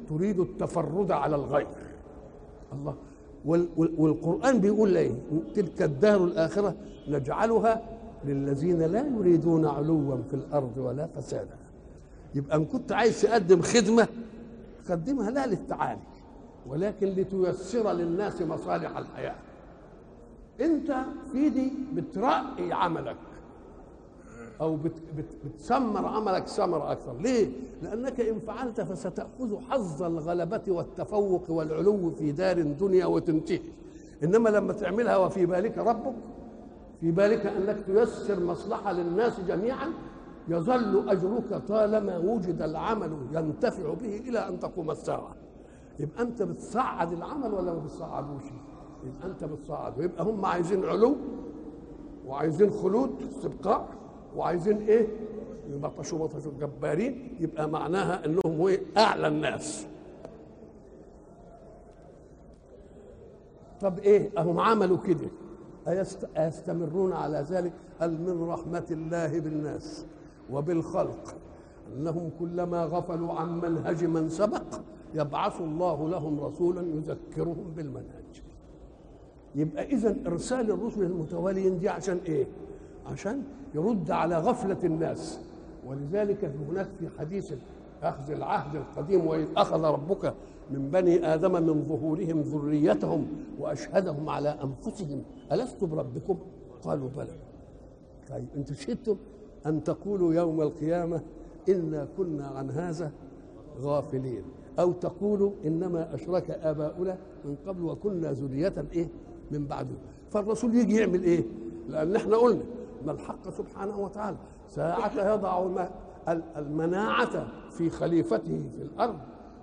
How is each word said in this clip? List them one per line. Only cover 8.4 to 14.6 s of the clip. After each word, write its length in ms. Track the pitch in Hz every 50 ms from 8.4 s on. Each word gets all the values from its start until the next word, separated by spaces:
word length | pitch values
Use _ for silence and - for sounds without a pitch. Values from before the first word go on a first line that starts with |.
| 139 139 139 139 160 180 175 165
لا 240 | 160 160 185 233 294
يريدون 600 | 294 247 214 185 180 170 156 147 170 165 165 156
علوا 500 | 139 139 143 147 160 165 151 139 139 131 123 120 -
في 40 | 143
الأرض 380 | 131 - - 151 143 131 120 113 131
ولا 280 | 127 123 120 143 160
فسادا". 500 | 170 - 147 123 - 139 117 98 92 - - - - - - - - - - - - - - - - -
يبقى 220 | 143 139 - 160
إن 80 | 156 156
كنت 280 | - - 254 - -
عايز 300 | 196 202 226 220 - -
تقدم 400 | 208 202 226 233 175 165 190 170
خدمة، 460 | - - - 240 196 202 226 233 208 - - - - - - - - - - -